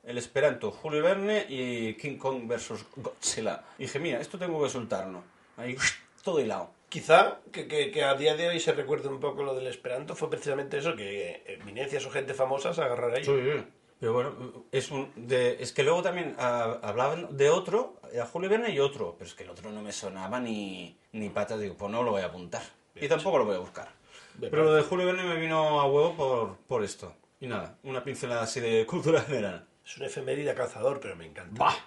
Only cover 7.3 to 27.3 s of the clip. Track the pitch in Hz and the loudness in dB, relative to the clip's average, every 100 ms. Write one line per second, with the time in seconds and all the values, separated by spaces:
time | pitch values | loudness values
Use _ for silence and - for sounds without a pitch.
7.3 | - - - 131 151 135 147 143 135 151 | 0 -10 -10 -2 0 0 2 2 4 4
8.3 | 156 170 170 160 147 131 147 135 131 139 | 2 0 2 2 0 0 -2 -2 -2 -4
9.3 | 135 139 131 127 120 123 123 151 170 151 | -2 -2 -2 -4 -6 -6 -6 -6 -6 -4
10.3 | 156 147 139 139 143 156 117 98 101 87 | -4 -2 -4 -2 -2 -2 -4 -6 -6 -6
11.3 | - - 98 104 104 135 143 - 143 135 | -8 -14 -14 -12 -8 -4 -4 -2 -4 -4
12.3 | 135 131 139 139 160 139 123 120 123 135 | 0 0 2 0 0 0 0 0 0 2
13.3 | 139 127 147 - _ _ _ 113 120 135 | 2 2 0 -4 _ _ _ 0 0 0
14.3 | 131 123 123 - 135 123 139 139 - 120 | -6 -12 -14 -4 -4 -2 -6 -6 -10 0
15.3 | 127 123 120 123 - 139 170 180 175 156 | 2 4 0 -4 2 4 4 2 -2 -6
16.3 | 127 123 120 113 - 107 107 135 160 - | -2 0 2 0 -2 -4 0 0 0 -6
17.3 | 139 143 175 180 208 269 - - 120 117 | 4 6 6 4 0 0 -8 -8 -6 -4
18.3 | 170 190 220 233 147 139 139 90 - 87 | -4 2 2 2 2 2 0 -8 -8 -16
19.3 | - 90 87 101 107 104 - 101 95 95 | -16 -16 -14 -12 -10 -8 -8 -8 -8 -6
20.3 | 123 120 107 101 92 85 - _ 110 104 | -4 -2 -4 -4 -8 -12 -18 _ -8 -4
21.3 | 104 101 110 104 90 101 117 120 101 87 | -2 -2 -2 -4 -6 -4 0 2 0 -2
22.3 | 90 90 - - _ _ - 143 156 170 | -8 -10 -10 -10 _ _ -8 0 2 4
23.3 | 156 107 92 90 - - - _ - - | 4 4 0 -4 -12 -16 -18 _ -20 -20
24.3 | - 120 151 156 156 147 180 180 180 180 | -10 -2 4 8 8 6 2 2 2 0
25.3 | 165 165 160 156 147 143 143 165 160 135 | 0 2 2 4 4 6 6 6 4 2
26.3 | 123 107 95 _ 123 101 - 87 - _ | 2 0 -6 _ -2 -2 -6 -14 -16 _